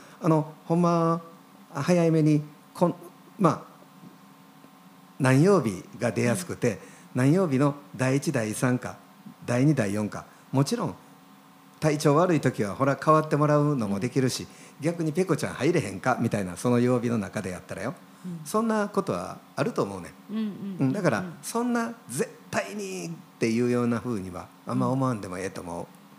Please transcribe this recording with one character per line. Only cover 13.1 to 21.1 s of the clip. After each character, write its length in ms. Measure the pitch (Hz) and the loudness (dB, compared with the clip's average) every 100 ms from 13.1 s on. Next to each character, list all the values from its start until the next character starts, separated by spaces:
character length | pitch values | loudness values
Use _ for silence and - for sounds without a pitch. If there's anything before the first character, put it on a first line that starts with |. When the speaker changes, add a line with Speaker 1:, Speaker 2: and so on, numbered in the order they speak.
Speaker 1:
わ 100 | 156 | 4
っ 60 | 151 | 4
て 80 | 147 | 2
も 120 | 151 | 4
ら 100 | 147 | 4
う 160 | 147 | 2
の 140 | 139 104 | 0 -2
も 100 | 98 | -2
で 100 | 120 | -2
き 120 | 139 | 0
る 100 | 127 | 0
し、 140 | - | -2
Speaker 2:
う 20 | 87 | -8
ん。 20 | - - - | -16 -20 -6
Speaker 1:
逆 220 | 151 175 | -4 -2
に 100 | 160 | -2
ペ 120 | 151 | 0
コ 120 | 185 151 | 0 0
ち 80 | |
ゃ 60 | 95 | -2
ん 40 | |
入 180 | - 143 | -2 0
れ 80 | 175 | 2
へ 100 | 104 | 0
ん 80 | 95 | -2
か、 180 | 127 120 | 0 0
み 100 | 117 | 0
た 80 | 107 | -2
い 60 | |
な、 120 | 92 85 | -4 -2
そ 140 | 123 | 0
の 80 | 120 | 2
曜 220 | 123 123 | 4 2
日 80 | 117 | 0
の 100 | 117 | -2
中 240 | 92 - | -4 -6
で 80 | 92 | -8
や 80 | 87 | -8
っ 40 | |
た 120 | - | -12
ら 80 | 90 | -10
よ。 120 | 101 175 - - | -8 -10 -16 -16
Speaker 2:
う 40 | 180 | -12
ん。 120 | 170 | -12
Speaker 1:
そ 160 | 151 214 | -4 -2
ん 80 | 226 | 0
な 200 | 220 202 | 0 -2
こ 140 | 196 | -2
と 100 | 185 | -2
は 260 | 90 90 87 - - | -4 -6 -12 -10 -4
あ 80 | |
る 80 | 185 | -4
と 100 | - | -2
思 160 | 104 95 | -4 -6
う 20 | |
ね。 120 | 87 - - | -12 -16 -10
Speaker 2:
う 40 | |
ん 20 | 214 | -6
う 40 | |
ん 20 | |
う 40 | 214 | -6
ん 40 | 180 196 180 | -8 -8 -2
う 40 | |
ん。 20 | 131 | 0
Speaker 1:
う 20 | |
ん、 20 | |
だ 100 | 170 | 0
か 80 | 175 | 0